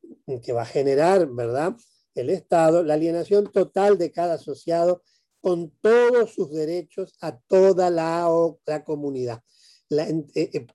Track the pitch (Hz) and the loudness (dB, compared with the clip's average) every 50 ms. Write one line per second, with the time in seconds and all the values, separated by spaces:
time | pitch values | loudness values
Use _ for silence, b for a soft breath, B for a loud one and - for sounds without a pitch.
0 | - - - - _ - 135 120 - - 127 117 113 117 - 151 135 139 135 139 | -20 -20 -20 -18 _ -10 -10 -10 -6 -6 -4 -4 -4 -4 -4 -2 0 0 2 2
1 | 156 170 190 196 170 143 123 120 120 117 120 135 156 202 240 b b b b b | 2 4 4 2 2 0 -4 -6 -6 -4 -4 -4 -4 -6 -6 b b b b b
2 | b _ _ - 123 135 185 175 - _ - 170 160 160 165 170 175 151 151 156 | b _ _ -8 -4 -4 -4 -6 -4 _ 2 2 4 4 4 2 2 2 0 0
3 | 160 165 165 170 165 160 202 202 208 196 - 202 185 - - 190 196 202 208 180 | 0 -2 -2 -4 -2 0 0 0 0 0 0 0 0 0 0 0 2 2 2 2
4 | 170 156 - - 170 175 165 147 - - 139 131 - - 165 170 170 175 180 180 | 0 -2 -4 -4 -4 -2 -4 -4 -6 -10 -14 -10 -6 -2 0 2 2 2 0 -2
5 | _ _ _ _ _ _ _ _ - 190 180 170 170 156 - _ - 214 226 240 | _ _ _ _ _ _ _ _ -4 -2 -2 -2 -4 -8 -8 _ 2 4 4 4
6 | 240 240 247 240 226 233 - - 196 135 147 160 156 151 170 180 165 - _ - | 4 4 4 2 2 0 -2 -6 -8 -6 -6 -6 -4 -4 -4 -6 -8 -10 _ -12
7 | 185 165 _ _ - 160 - - _ - 196 190 190 190 190 175 180 180 175 165 | -12 -12 _ _ -12 -12 -12 -12 _ 0 4 4 6 6 4 4 2 0 0 0
8 | 160 165 165 170 175 170 165 165 170 165 160 - _ - 151 151 143 - 156 147 | -2 -2 -2 -2 0 0 2 2 0 0 -2 -6 _ -8 -8 -8 -6 -8 -8 -6
9 | 147 143 139 131 127 120 113 117 b b b b b b b b b - 151 147 | -6 -6 -6 -6 -6 -8 -8 -10 b b b b b b b b b -6 -4 -4
10 | 160 - 160 160 147 - - - 160 - - 151 123 - _ | -2 -2 -4 -6 -8 -6 -6 -6 -4 -4 -6 -10 -12 -10 _